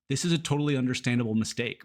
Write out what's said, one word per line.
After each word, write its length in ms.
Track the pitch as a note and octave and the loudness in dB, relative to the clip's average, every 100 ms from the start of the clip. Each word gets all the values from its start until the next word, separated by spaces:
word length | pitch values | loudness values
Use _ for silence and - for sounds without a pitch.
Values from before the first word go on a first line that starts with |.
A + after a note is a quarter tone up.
| _ | _
This 160 | C#3 F3 | -4 0
is 60 | |
a 60 | E3+ | 0
totally 380 | E3 D3 D3 C#3+ | 0 0 2 2
understandable 600 | B2+ B2+ - B2 A#2+ A2 | 0 0 0 0 2 0
mistake 480 | G#2+ - A#2+ - | 0 -2 -4 -6